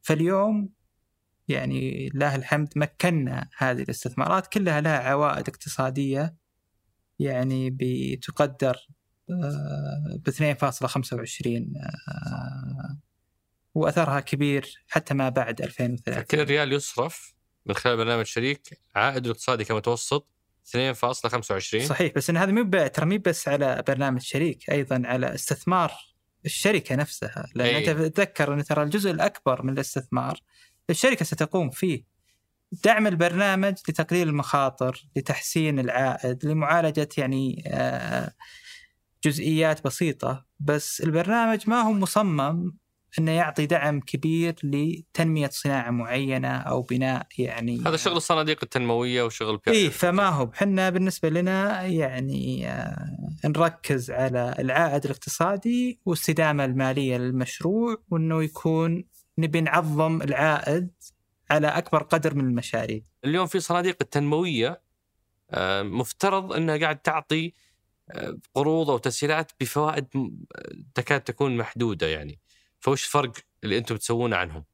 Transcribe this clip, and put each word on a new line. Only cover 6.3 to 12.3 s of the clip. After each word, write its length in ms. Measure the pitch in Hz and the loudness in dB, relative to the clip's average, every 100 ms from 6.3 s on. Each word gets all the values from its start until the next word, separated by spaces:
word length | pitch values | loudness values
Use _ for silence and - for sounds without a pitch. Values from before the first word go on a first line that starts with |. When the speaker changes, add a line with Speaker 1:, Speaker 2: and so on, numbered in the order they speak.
| 165 _ _ _ _ _ _ _ _ | -6 _ _ _ _ _ _ _ _
Speaker 1:
يعني 500 | 139 127 131 131 131 127 | -2 0 0 0 -2 -2
بتقدر، 960 | 127 127 131 127 - - 147 131 135 123 - - _ _ - | -2 -2 -4 -6 -8 0 0 2 0 0 -6 -20 _ _ -8
آه، 880 | 180 143 147 147 143 143 143 151 - 147 | -4 -4 -4 -6 -6 -6 -6 -6 -4 -4
باثنين 300 | - 151 139 | 0 0 2
فاصلة 320 | 139 123 127 | -2 0 -2
خمسة 300 | 139 127 120 | -2 -4 -6
وعشرين، 560 | 113 - 120 117 117 - | -6 -6 -2 -2 -4 -8
آه، 1200 | 135 - - - - | -10 -12 -12 -10 -8